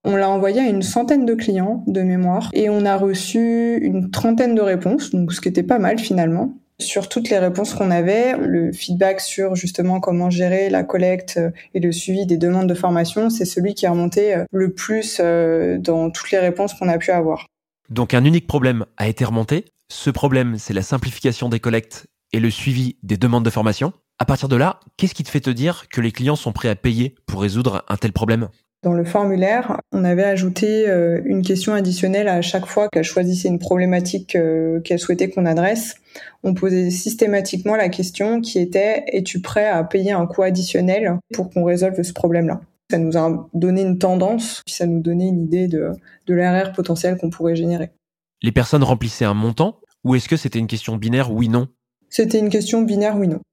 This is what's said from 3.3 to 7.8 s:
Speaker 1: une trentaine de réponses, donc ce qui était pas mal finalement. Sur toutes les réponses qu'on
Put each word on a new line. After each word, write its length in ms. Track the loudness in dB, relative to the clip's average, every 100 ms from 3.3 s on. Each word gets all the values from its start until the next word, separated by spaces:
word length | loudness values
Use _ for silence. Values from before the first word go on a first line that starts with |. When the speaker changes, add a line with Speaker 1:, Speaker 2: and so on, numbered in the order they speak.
| 0 2 2 2 0
Speaker 1:
une 280 | 0 0 -2
trentaine 460 | 0 0 2 2 2
de 40 |
réponses, 500 | 2 0 0 0 0
donc 220 | -2 -2
ce 80 | -2
qui 80 | -2
était 140 | 0
pas 160 | 2 2
mal 200 | 2 0
finalement. 540 | 0 2 2 0 -2 -6 _ _
Sur 280 | -4 -4 -2
toutes 220 | -4 0
les 80 | 2
réponses 360 | 2 0 -4
qu'on 180 | -2